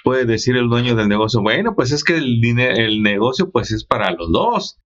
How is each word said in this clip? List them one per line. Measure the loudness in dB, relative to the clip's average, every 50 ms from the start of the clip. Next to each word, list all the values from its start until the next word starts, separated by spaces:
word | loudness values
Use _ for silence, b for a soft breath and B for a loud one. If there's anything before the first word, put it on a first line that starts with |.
| -2
puede | 0 0 2 2
decir | 0 0 0 0 0 0
el | 2 2 2
dueño | 2 0 2 2 0
del | 2 2 2
negocio, | 2 2 0 0 0 0 0
"Bueno, | 0 0 0 0 -2 0
pues | -2 -2 0
es | -2 -2 0
que | 0 0
el | 0 0 0 0 0
dine-, | 2 2 2 2 2 2 2 2 0
el | 0 0 0 0
negocio, | 0 2 2 0 0 0 -2 -2 -2
pues, | -2 -4 -4 -2 -4
es | -6 -4
para | -4 -2 -2 -2 -2 -2
los | -4 -2 0
dos, | 0 0 2 0 0 -2 -4 -8 -12 _ _ _